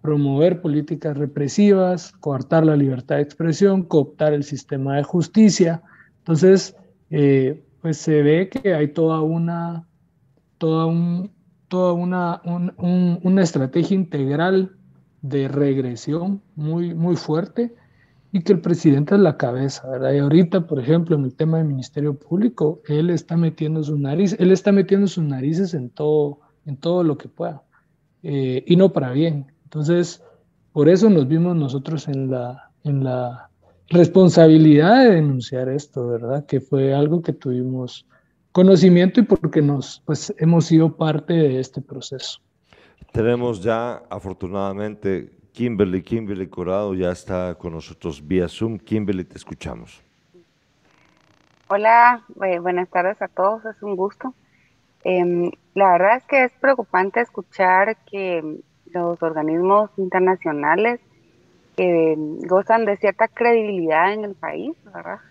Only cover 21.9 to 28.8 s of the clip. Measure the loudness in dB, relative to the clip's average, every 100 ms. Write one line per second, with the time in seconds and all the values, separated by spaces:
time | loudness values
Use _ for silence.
21.9 | -6 -6 -6 -6 -2 -2 0 -4 -4 -4
22.9 | -2 0 -2 -2 -2 -2 -2 -6 -4 -4
23.9 | -4 -4 -2 -2 2 2 2 4 2 2
24.9 | 0 0 -2 -4 -4 -2 -2 -4 -6 -10
25.9 | -6 -2 0 -2 -6 _ _ -14 -8 -4
26.9 | 0 0 -4 -10 -12 -12 -12 _ _ _
27.9 | _ _ _ -8 -4 -4 -4 2 4